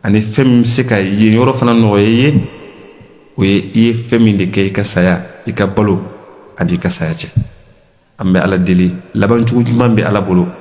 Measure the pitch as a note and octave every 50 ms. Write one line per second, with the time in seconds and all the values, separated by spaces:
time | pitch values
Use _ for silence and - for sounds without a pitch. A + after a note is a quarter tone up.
0 | - - G2+ G#2+ G#2+ A2 - - C3+ C3 B2 A#2+ A#2 A#2 A#2 - A#2+ A#2+ A#2 G2+
1 | F#2+ F#2+ G2+ G#2 A2 G#2+ G#2+ A#2 B2 C3 C3 B2 C3 A#2+ A#2 A#2 A2+ G#2+ G2+ G2+
2 | G2+ A2 A2+ A#2+ C3 D3 D3+ - - - - - - - - - - - - -
3 | - - - - _ _ _ - G2 F#2+ G2 F#2+ F2+ - - A2+ A2+ A#2 A2+ A#2
4 | - - B2 A#2 A#2 G#2+ G2+ G2 F#2+ F#2 - G2 G2 F#2+ F#2+ G2+ G2+ G2 - F#2
5 | F2+ F2+ F2+ F2 - - - - - A#2 A2+ - G2+ F#2+ G2 A2 G#2+ G#2 F#2 -
6 | - - - - - - - - - - - - F2+ E2+ F2+ F2+ - F2+ - -
7 | - D#2+ E2 D#2+ - - - - - - - - - _ - _ _ _ _ _
8 | _ _ _ - F#2+ F#2 F#2 F2+ - F#2+ F#2+ F#2 F2+ F2 F2+ F2+ F2+ F2+ - -
9 | - - - A2 G#2 G2+ A#2 A#2+ A#2 A#2 A#2 B2 A#2 A#2+ A#2+ A#2 B2 A#2+ A2+ G#2+
10 | - E2+ G2+ G#2 F#2+ F#2+ F#2 F2+ F2 - - -